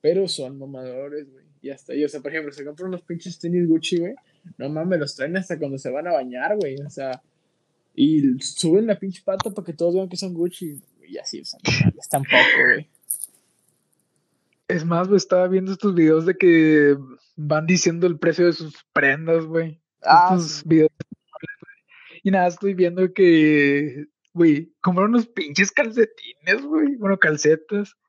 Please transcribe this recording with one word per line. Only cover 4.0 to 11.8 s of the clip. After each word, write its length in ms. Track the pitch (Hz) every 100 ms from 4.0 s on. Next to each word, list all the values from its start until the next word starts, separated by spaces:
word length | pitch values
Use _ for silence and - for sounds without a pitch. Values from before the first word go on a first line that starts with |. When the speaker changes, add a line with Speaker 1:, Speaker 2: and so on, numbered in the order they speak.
Speaker 1:
güey, 140 | 175 262 _ _ 175 -
no 100 | 139
mames, 300 | 151 170 175
los 160 | 147
traen 220 | - 139 180
hasta 200 | 185 160
cuando 200 | 147 135
se 120 | 131
van 180 | 131 170
a 40 |
bañar, 440 | 160 127 123 147 214
güey, 160 | 160 135
o 60 | 143
sea, 320 | - 135 127 _ _ _ _ _ _ _
y 460 | - 143 156 139 127
suben 460 | - - 165 180 226
la 100 | 196
pinche 240 | 196 185
pata 260 | - 190 214
para 140 | 190 175
que 80 |
todos 200 | 151 170
vean 140 | 180 190
que 80 | 180
son 180 | 190
Gucci, 460 | 170 175 - 175 143 _ _ 80
y 120 | -
así, 220 | - -
o 40 |
sea, 160 | - -
no 80 | - -